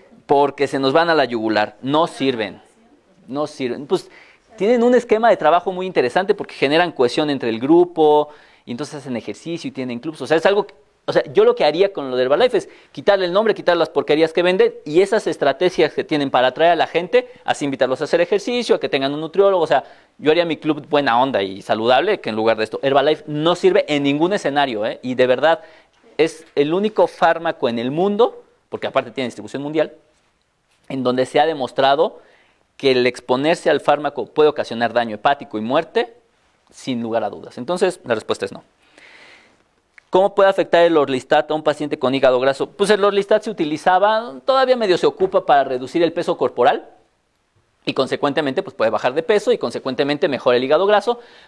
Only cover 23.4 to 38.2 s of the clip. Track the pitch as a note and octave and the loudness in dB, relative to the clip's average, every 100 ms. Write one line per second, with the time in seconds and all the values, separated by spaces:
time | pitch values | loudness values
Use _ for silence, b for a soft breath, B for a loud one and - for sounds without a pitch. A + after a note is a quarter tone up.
23.4 | E3 F3 F#3 D#3+ C#3+ D3 C#3 D3 F3 G3+ | -2 2 2 2 0 -2 0 0 0 -2
24.4 | D3 C#3+ C#3 G#2 A2+ - B2+ B2 B2+ B2+ | -2 -2 -2 -2 -6 -6 -6 0 2 4
25.4 | D#3 D#3+ B B B _ _ - D#3+ - | 2 0 B B B _ _ -2 -2 -4
26.4 | - C#3 D3 F3+ G#3+ G#3+ E3+ - E3+ E3 | -8 -2 0 0 -2 0 0 2 0 0
27.4 | E3+ - B2+ A#2 B2+ D#3 G3+ G#3 G4 - | -4 -4 -4 -4 -4 -2 -2 0 0 -2
28.4 | _ _ - A2 G#2 C3+ A#2+ C3+ A#2+ - | _ _ -16 -10 -4 -4 -6 -8 -8 -10
29.4 | G#2+ C3+ C#3+ E3 - - _ _ _ _ | -12 -10 -6 -4 -4 -6 _ _ _ _
30.4 | _ _ _ _ - C3+ B2 B2+ B2+ D3 | _ _ _ _ -12 -4 -2 0 0 2
31.4 | D#3 D3 B2 - C3+ C#3+ G#3 - b b | 0 -2 -6 0 2 2 0 -4 b b
32.4 | b b b - C3+ B2+ B2 - - B2+ | b b b -2 0 2 0 -2 -4 -2
33.4 | D3+ F3 E3+ C#3 - D3 D3 C3+ G#2 D3+ | 0 0 0 0 0 0 -2 -8 -6 2
34.4 | D3+ C#3+ G#2+ A#2 A#2 A#2+ A#2 G#2 D3 C#3 | 2 2 -6 -4 -2 -2 -2 -2 -2 -2
35.4 | - A2 A2 D3+ E3 A3+ - - _ _ | -6 -8 -2 -2 -2 -4 -6 -10 _ _
36.4 | _ _ _ - C3+ A#2+ A2+ A2+ G2+ - | _ _ _ -14 -8 -6 -4 -4 -4 -10
37.4 | - B2 B2 F3+ F#3 - B2 A2 | -16 -14 -6 -2 -2 -2 -4 -4